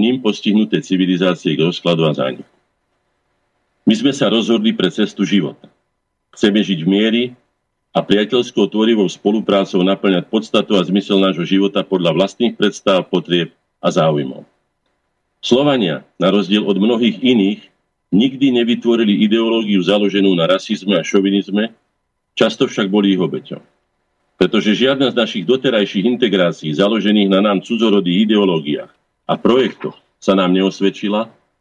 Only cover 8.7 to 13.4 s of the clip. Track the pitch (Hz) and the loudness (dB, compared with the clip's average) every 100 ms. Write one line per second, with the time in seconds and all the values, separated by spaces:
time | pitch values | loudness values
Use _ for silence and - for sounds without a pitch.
8.7 | 107 110 110 90 - 104 110 101 101 95 | 0 2 2 0 -2 -2 -2 0 0 0
9.7 | 95 92 98 101 90 - 110 110 110 101 | 0 0 0 0 0 -2 -4 -2 -4 0
10.7 | 101 82 98 95 98 95 85 82 95 98 | 0 0 -2 0 0 0 -2 -2 0 0
11.7 | 98 92 92 85 82 98 - 117 113 104 | -2 -2 -2 0 0 -2 -2 -4 0 -2
12.7 | - 104 92 82 90 80 87 | -2 0 0 0 -4 -2 -2